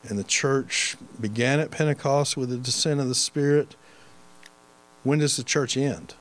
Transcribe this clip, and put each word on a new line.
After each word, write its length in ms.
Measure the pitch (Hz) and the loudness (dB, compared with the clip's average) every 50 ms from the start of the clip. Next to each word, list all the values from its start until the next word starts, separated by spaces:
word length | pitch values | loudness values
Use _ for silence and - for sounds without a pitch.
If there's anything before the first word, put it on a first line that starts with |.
| - | -8
And 160 | - 107 101 | -6 -6 -6
the 40 | 92 | -2
church 720 | - - - - 139 135 135 131 - - - - - - - - - - - | -2 -2 0 2 2 2 0 0 -2 -2 -2 -2 -2 -6 -10 -16 -18 -10 -6
began 420 | 110 104 107 117 120 127 139 151 | -6 -4 0 0 2 4 4 2
at 100 | 156 - | 2 -2
Pentecost 640 | - - 156 151 143 143 - 139 139 143 143 - - | -2 0 0 0 0 0 0 0 2 2 2 0 -2
with 140 | 143 131 123 | -4 -4 -4
the 80 | 123 | -4
descent 420 | 120 123 123 120 - - 165 147 143 | -6 -4 -4 -2 0 0 0 0 0
of 80 | 135 | 0
the 80 | 127 127 | 0 0
Spirit. 600 | - - - - 151 143 143 143 147 - - - - - - - - - - - - - - - - - - - - - - - - - - - - - | 0 -2 -2 -2 0 4 4 4 4 4 0 -8 -20 -20 -20 -20 -20 -20 -20 -20 -20 -20 -20 -20 -20 -20 -20 -20 -20 -20 -20 -20 -20 -20 -20 -20 -4 0
When 160 | 127 147 151 | 2 2 4
does 180 | 151 143 - | 2 2 0
the 60 | - 120 | -2 -4
church 340 | - - 156 139 135 - | -2 0 0 0 0 0
end? 380 | 131 139 143 104 - - - - - | 0 0 0 -2 -6 -10 -16 -18 -20